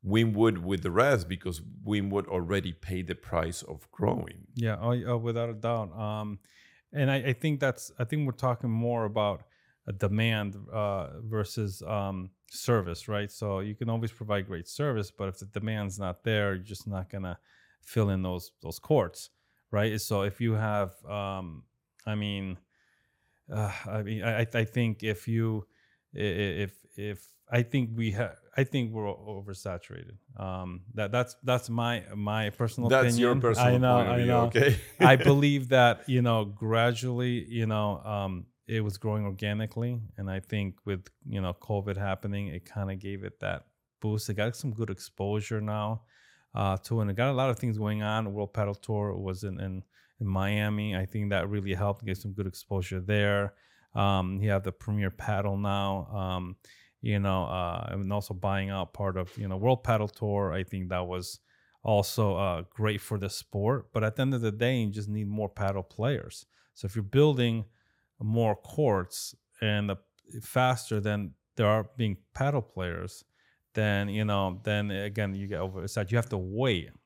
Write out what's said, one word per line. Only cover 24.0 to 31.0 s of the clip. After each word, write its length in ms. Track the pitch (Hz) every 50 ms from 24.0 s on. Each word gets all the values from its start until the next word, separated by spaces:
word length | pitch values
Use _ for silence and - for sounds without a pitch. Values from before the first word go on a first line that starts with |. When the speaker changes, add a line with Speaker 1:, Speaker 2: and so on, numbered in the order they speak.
| 104
Speaker 2:
mean, 200 | 98 113 110 90
I, 200 | 117 113 107 117
I, 40 | 113 -
I 100 | 117 113
think 380 | 110 - 127 120 113 107 - -
if 240 | 110 107 104 -
you, 400 | - 113 113 113 113 110 107 98 _ _ _ _ _ _ _ _ _ -
i-, 60 | -
i-, 420 | 104 104 87 92 104 98 87 82 104
if, 160 | 95 - - _ _ _
if, 300 | - 101 104 101 101 - - _ _ _ _
I 120 | 123 120 120
think 280 | 117 - 139 123 113 113
we 180 | 117 113 110 98
ha-, 240 | 104 120 95 - - _ _ -
I 60 | - 135
think 300 | 135 - 139 123 110 110
we're 160 | 110 107 101
o-, 360 | 95 - 104 107 107 98 101
oversaturated. 720 | 101 98 92 - 101 90 87 - - - 85 85 85 - 98 _ _ -
Um, 460 | - 95 92 92 92 92 90 90 90 92 104 117
that, 160 | 107